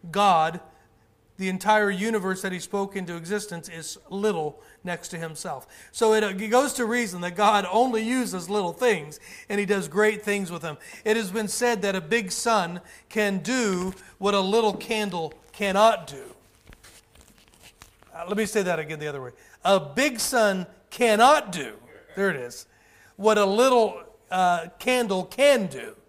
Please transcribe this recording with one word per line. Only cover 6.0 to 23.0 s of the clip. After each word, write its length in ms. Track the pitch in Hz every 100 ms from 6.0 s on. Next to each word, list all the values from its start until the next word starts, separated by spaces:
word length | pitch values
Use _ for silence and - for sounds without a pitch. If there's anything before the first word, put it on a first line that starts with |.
| 220
it, 100 | 220
it 240 | 208 190 214
goes 260 | 240 285
to 100 | 269
reason 360 | 226 240 220 175
that 160 | 175 175
God 280 | 208 208 180
only 320 | 208 254 226
uses 480 | 220 254 220 180 170
little 220 | 208 175
things, 480 | 170 247 185 147 151 - - -
and 120 | 202
he 40 |
does 220 | 202 202 160
great 360 | 170 214 214
things 280 | 208 202 185
with 120 | 170
them. 140 | 165 147 - -
It 120 | 214 220
has 140 | 202
been 160 | 208 208
said 340 | - 240 220
that 120 | 196
a 60 | 185
big 320 | 156 233 190
sun 480 | - 233 220 170 175 - - _
can 300 | 220 208 190
do 560 | 160 254 220 180 185 - - -
what 160 | 196
a 60 | 202
little 340 | 190 226 220
candle 580 | 196 - 220 208 175 160 - -
cannot 560 | - 202 190 226 202 147
do. 260 | 143 - - _ _ - - - - _ _ - _ _ _ - _ - _ -
Uh, 120 | 165 175
let 100 | 202
me 100 | 214
say 160 | 220
that 160 | 185 160
again 180 | 151 156
the 80 | 151
other 160 | 143
way. 80 | 127 - - -
A 140 | 185 196
big 400 | 143 233 285 233
sun 480 | - 254 214 190 175 - _
cannot 640 | - 240 208 254 302 220
do, 220 | 170 123 104 - - - -
there 140 | 196
it 60 | 143
is, 300 | 120 - - _ _ _